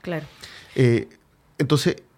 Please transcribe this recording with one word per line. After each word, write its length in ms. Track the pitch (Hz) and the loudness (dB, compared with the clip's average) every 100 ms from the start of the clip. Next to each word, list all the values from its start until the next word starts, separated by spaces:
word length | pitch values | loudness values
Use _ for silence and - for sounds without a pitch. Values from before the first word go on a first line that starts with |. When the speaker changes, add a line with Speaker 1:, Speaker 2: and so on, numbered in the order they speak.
Speaker 1:
Claro. 240 | - 165 147 - - - - - | -10 -10 -10 -20 -20 -20 -8 2
Speaker 2:
Eh, 320 | 127 117 - - _ _ _ - | 2 2 -2 -16 _ _ _ -4
entonces, 380 | 135 147 175 - _ | 0 2 0 -4 _